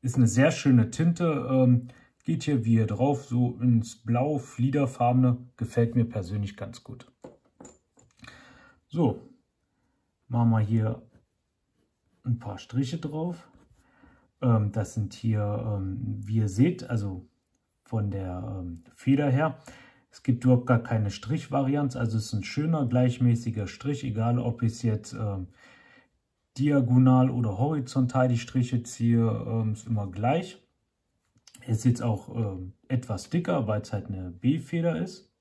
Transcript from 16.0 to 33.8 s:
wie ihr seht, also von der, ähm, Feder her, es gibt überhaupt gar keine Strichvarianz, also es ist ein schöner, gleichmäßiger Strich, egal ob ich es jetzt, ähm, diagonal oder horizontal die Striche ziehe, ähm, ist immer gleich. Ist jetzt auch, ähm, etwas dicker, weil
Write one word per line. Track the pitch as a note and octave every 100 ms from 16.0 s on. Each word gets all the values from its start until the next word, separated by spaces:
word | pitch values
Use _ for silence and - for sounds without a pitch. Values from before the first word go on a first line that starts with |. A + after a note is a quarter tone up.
| G#2+ G2+ G2+
wie | A2
ihr | G#2+
seht, | F#2+ D3+ F3 -
also | A#2 G2+ F#2 - _ _ _ _ _
von | _ A2+ G#2
der, | F#2+ F#2 F2+ F2+ G2
ähm, | F2 E2+ - _
Feder | - C#3 D3
her, | C3 D#3+ - - - - _ _
es | -
gibt | - A#2
überhaupt | B2+ B2 B2
gar | A#2
keine | - A2+ G2+
Strichvarianz, | - A2 D#3 - C#3 C3+ C#3+ C#3 B2
also | A#2 A2
es | -
ist |
ein | A2
schöner, | F#2+ - D#3 D#3+ B2+
gleichmäßiger | B2+ B2+ A#2+ B2 A#2 A#2 G#2+ G2
Strich, | - C#3 C#3+
egal | C3 G#2+ A#2 A#2+
ob | A#2 A2+
ich | A#2
es | -
jetzt, | A#2 G#2+ -
ähm, | A2 G#2+ G2 F#2 _ - _ _ _ _ _ _ _ _ -
diagonal | C#3+ C#3+ B2 B2 C3 B2+ B2+
oder | B2 A2+ F#2+
horizontal | C#3 D#3 B2 C3+ B2 C3 B2+
die | A#2
Striche | - C3 B2 B2
ziehe, | - - A#2 A#2
ähm, | A2+ A2 A2 A2+ A2
ist | G#2+ -
immer | A2 G2+
gleich. | F#2+ A2+ D#3+ F3+ - _ _ _ _ _ _ _ _ - - -
Ist | A2+ B2+
jetzt | A#2+
auch, | A#2 G#2 - A2+
ähm, | G#2+ F#2 F2+ - _
etwas | B2+ - G2+ -
dicker, | E3+ E3+ - G#2+
weil | G#2